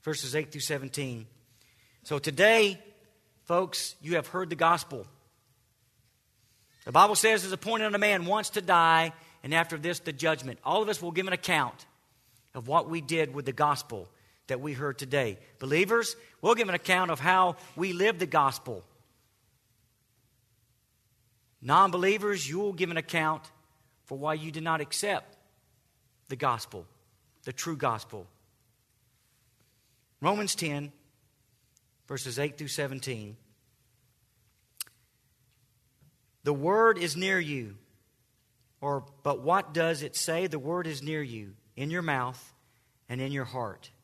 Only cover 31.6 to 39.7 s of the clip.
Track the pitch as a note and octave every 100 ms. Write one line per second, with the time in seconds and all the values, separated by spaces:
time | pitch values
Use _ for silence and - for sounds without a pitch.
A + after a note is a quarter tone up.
31.6 | _ _ _ _ _ C3+ C3 A#2+ D3 C#3+
32.6 | D3 - C#3 C3+ C3 A#2+ G#2+ G#2+ _ _
33.6 | _ _ _ _ _ _ _ _ _ _
34.6 | _ _ - _ _ _ _ _ _ _
35.6 | _ _ _ _ _ _ _ _ C3+ C#3+
36.6 | D3+ G#3 A3+ G3 E3+ D3 F#3 F#3+ D#3+ C#3+
37.6 | A2 G2+ _ _ _ _ _ _ _ _
38.6 | _ _ C#3+ C#3 C3+ - C#3+ C3+ C3 F#3
39.6 | F#3+